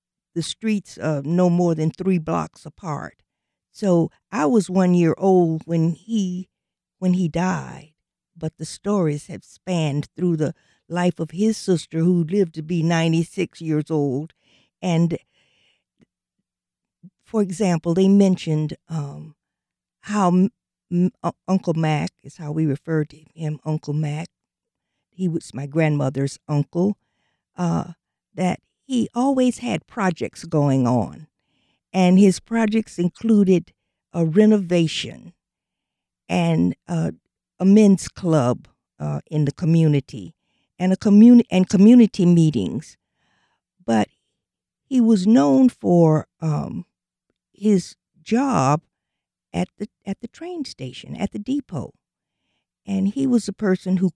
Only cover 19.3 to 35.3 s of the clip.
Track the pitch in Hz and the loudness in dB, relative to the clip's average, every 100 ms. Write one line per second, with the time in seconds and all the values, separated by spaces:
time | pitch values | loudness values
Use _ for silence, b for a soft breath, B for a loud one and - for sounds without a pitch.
19.3 | _ _ _ _ _ _ _ - 208 180 | _ _ _ _ _ _ _ -6 0 2
20.3 | 180 190 _ _ _ - 175 180 - 170 | 4 2 _ _ _ -6 -2 -2 -4 -10
21.3 | - - 185 - 160 160 151 165 _ 139 | -8 -4 -2 -2 -2 -2 -2 -6 _ -20
22.3 | - 151 156 156 139 - 156 151 151 156 | -16 -10 -4 -4 -4 -4 -4 -4 -10 _
23.3 | 160 156 151 156 156 - 147 151 151 170 | -10 -10 -8 -6 -6 -6 -6 -6 -8 -12
24.3 | _ _ _ _ _ _ _ _ - 185 | _ _ _ _ _ _ _ _ -8 -6
25.3 | 165 - - 139 151 156 147 135 143 139 | -6 -8 -14 -6 -2 0 0 -2 -2 -6
26.3 | - - 147 147 170 190 202 _ _ _ | -6 -4 -4 -2 -2 -4 -4 _ _ _
27.3 | _ _ - 175 165 170 - _ _ _ | _ _ -6 -4 -4 -6 -14 _ _ _
28.3 | - 180 - _ _ - 254 208 240 269 | -6 -4 -4 _ _ -6 -4 -4 -2 0
29.3 | 262 254 - 247 185 _ - 185 165 - | 2 0 -2 -6 -8 _ -4 -2 -2 -8
30.3 | - 170 156 143 135 120 123 78 76 156 | -12 -4 0 2 2 2 0 -2 -10 -20
31.3 | _ _ _ _ _ _ 190 180 185 202 | _ _ _ _ _ _ 0 4 6 4
32.3 | 180 - 226 220 220 - - 175 - 226 | 2 -4 -4 -2 -2 -4 -4 -6 -4 0
33.3 | 214 190 180 - _ _ _ _ 175 165 | 2 4 2 -2 _ _ _ _ -4 0
34.3 | 170 214 214 175 175 165 - - - 170 | 4 4 4 0 0 -2 -4 -12 -14 -20